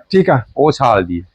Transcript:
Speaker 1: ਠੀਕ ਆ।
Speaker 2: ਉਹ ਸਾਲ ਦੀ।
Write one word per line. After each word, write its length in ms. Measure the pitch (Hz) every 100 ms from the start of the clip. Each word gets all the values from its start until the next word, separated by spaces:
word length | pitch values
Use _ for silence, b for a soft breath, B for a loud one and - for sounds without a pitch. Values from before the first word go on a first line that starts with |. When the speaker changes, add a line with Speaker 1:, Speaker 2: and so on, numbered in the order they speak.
| -
Speaker 1:
ਠੀਕ 180 | 190 180
ਆ। 100 | 143 - -
Speaker 2:
ਉਹ 140 | 147
ਸਾਲ 340 | 143 131 104
ਦੀ। 180 | 87 87 85